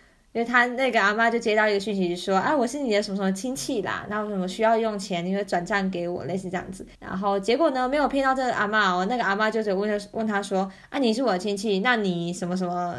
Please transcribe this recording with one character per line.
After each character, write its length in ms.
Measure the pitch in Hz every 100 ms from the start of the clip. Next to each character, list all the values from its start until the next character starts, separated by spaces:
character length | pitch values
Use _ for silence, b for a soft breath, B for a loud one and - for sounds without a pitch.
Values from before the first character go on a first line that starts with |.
| b b b
因 80 | 226
为 40 |
他 200 | 233 247 247
那 260 | 247 262
个 80 | 226
阿 120 | 196
嬷 160 | 208 226
就 100 | 233
接 180 | 233 214
到 120 | 214
一 40 |
个 80 | 202
讯 140 | 202
息 200 | 196 180
说 220 | 175 - 190
，“啊， 180 | 185 302
我 80 |
是 140 | 240 277
你 140 | 269
的 80 | 202
什 80 | 208
么 60 | 196
什 60 |
么 100 | 190
亲 220 | 190 254
戚 280 | 269 - 254
啦， 240 | 175 87 -
那 120 | 214
我 80 | 208
什 80 | 202
么 100 | 185
需 160 | 185
要 160 | 220 226
用 180 | 226 208
钱， 300 | 196 175 175
你 80 |
会 100 | 196
转 200 | 202 180 175
账 240 | 202 190
给 180 | 180 175
我”， 140 | 175 135
类 100 | 190
似 120 | 190
这 80 | 175
样 140 | 180
子。 160 | 190 - B
然 180 | - 190
后 200 | 202 196
结 180 | 196 240
果 120 | 330
呢， 180 | 262 254
没 80 | 294
有 100 | 269
骗 160 | 277
到 80 | 269
这 120 | 262
个 100 | 254
阿 140 | - 202
嬷 280 | 214 196 180
哦， 80 | 190
那 100 | 247
个 80 |
阿 100 | 190
嬷 160 | 202 220
就 100 | 220
只 120 | 208
问 180 | 190 208
他， 180 | 208 196
问 120 | -
他 160 | 220 202
说 300 | 202 190 190 B B
，“啊， 120 | 285
你 120 | 247
是 80 | 220
我 120 | 262
的 60 | 185
亲 180 | 208 202
戚， 240 | 220 190
那 160 | 233 240
你 360 | 196 175 170
什 140 | 175 180
么 100 | 180
什 80 |
么， 300 | 180 180 175